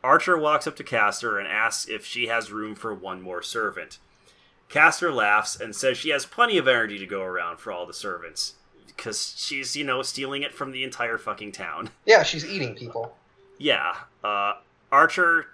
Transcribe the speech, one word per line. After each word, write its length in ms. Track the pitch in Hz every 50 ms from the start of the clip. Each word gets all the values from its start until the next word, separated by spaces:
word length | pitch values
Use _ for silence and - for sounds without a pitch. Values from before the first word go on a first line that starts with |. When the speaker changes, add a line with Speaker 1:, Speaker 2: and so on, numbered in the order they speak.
| -
Speaker 1:
Archer 320 | 127 143 165 - 185 180 165
walks 280 | 151 151 151 147 -
up 100 | 156 143
to 80 | - -
Castor 540 | - - 113 107 104 98 - - 117 107 101
and 100 | 101 82
asks 400 | 90 107 110 113 110 - - -
if 160 | 107 104 -
she 220 | - - 120 120
has 260 | 113 117 117 110 104 104
room 220 | 110 107 107 107
for 180 | - - 113 104
one 260 | 95 92 95 92 92 92
more 200 | 92 90 87 87
servant. 560 | - - 117 110 101 90 90 82 - - - _ _ _ _ _ _ _ _ _ _ _ _ _ _
Castor 440 | - 143 156 165 151 - 175 170 143
laughs 460 | 120 107 104 104 107 104 - - -
and 160 | 110 113 101
says 220 | - - 131 127 -
she 120 | - 151
has 140 | 147 143 135
plenty 300 | - - - 240 233 208 175
of 100 | 139 131
energy 300 | 127 120 113 107 104 101
to 80 | 95
go 160 | 92 101 98 95
around 360 | 92 92 90 85 85 85 82
for 140 | - 113 98
all 140 | 87 87
the 60 | 87 85
servants. 600 | - - 104 90 85 85 82 80 - - - - _ _ _ _ _ _ - -
'Cause 380 | - - 117 104 - - - - -
she's, 360 | - - 147 135 135 127 135
you 100 | 143 147
know, 180 | 139 127 127 131
stealing 400 | - - 131 135 135 139 139 143
it 120 | 139 -
from 160 | - 143 135
the 140 | 135 131 131
entire 340 | 131 127 - 120 117 117 110
fucking 340 | - 110 104 - 107 104 95
town. 380 | - 95 85 76 82 95 113 - _ _
Speaker 2:
Yeah, 180 | - 220 214 -
she's 220 | - - 160 151
eating 300 | - 202 190 143 120 104
people. 420 | - 120 117 - 113 117 117 - _ _ _ _ _ _ _ _ _
Speaker 1:
Yeah. 380 | 135 147 120 85 69 87 - - - - _ _ -
Uh, 320 | 104 104 101 101 101 104 - _ _ _ _ _ _ -
Archer 520 | 139 156 165 - - 180 170 165 165 151 -